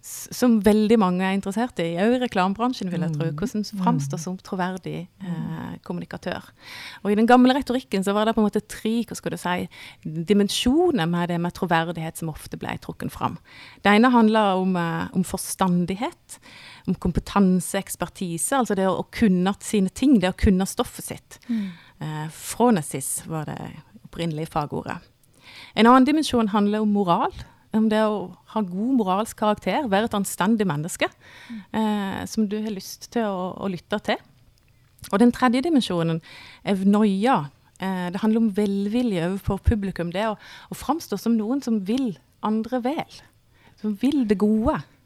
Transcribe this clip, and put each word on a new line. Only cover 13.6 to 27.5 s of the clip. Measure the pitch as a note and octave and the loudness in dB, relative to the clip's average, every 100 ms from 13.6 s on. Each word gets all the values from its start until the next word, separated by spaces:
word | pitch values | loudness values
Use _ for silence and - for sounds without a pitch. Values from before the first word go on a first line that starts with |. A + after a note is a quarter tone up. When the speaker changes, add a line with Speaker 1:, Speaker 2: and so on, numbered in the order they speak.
| - - | -20 0
Speaker 1:
Det | G3 | 4
ene | G#3 B3+ | 6 6
handler | B3 A3 A3 G3+ F#3 | 6 6 4 2 2
om, | F#3 F3+ | 0 0
eh, | E3+ E3 E3+ | -2 -4 -4
om | F#3+ | -2
forstandighet, | F3+ F#3+ - - F#3 F3 F3 F#3+ C#4 - _ - - - - - - | -2 -4 -8 0 2 2 0 -4 -6 -8 _ -20 -20 -20 -20 -12 -6
om | F3+ | -2
kompetanse, | F#3 - - G3+ F#3+ F#3 - G3 | -2 -2 -2 2 4 4 0 -6
ekspertise, | F#3 - F3 - F3+ E3 - C#4 | -6 -8 -10 -8 -6 -4 -2 0
altså | A#3 G3 | 0 2
det | F#3+ | 2
å, | - | 0
å | - | -6
kunne | - A3+ F3+ F#3 G3+ | 0 2 4 2 -2
sine | - G#3+ F#3 | -2 0 0
ting, | - C4 A#3+ | 0 4 4
det | F3+ - | 4 2
å | |
kunne | A3+ F#3 F#3+ | 2 4 0
stoffet | - B3 - - | -2 -4 -6 -12
sitt. | D#3 _ - - | -12 _ -20 -6
Speaker 3:
Mm. | A3+ G3 E3 - _ | -4 -4 -10 -20 _
Speaker 1:
Eh, | D3+ D3+ D#3 | -8 -8 -10
phronesis | - - - A#3+ G3+ D3 C#3 - - - | -10 -14 2 4 4 0 -8 -6 -8 -6
var | D#3+ D3+ | -8 -8
det | - - - - G#3+ - | -10 -12 -16 -20 -20 -20
opprinnelige | - E3+ D3+ D#3+ | -8 -6 -4 -4
fagordet. | D#3+ D3 - - F3 - _ _ _ - - - - | -4 -4 -6 -8 -12 -14 _ _ _ -20 -20 -8 4
En | A3+ | 8
annen | C4 B3+ | 8 6
dimensjon | D4+ C#4+ B3 A3 | 2 0 0 2
handler | G#3 G3+ G#3 | 2 0 0
om | G#3+ | 0
moral, | G3+ F#3 F3 E4 - - | 0 2 2 0 -6 -18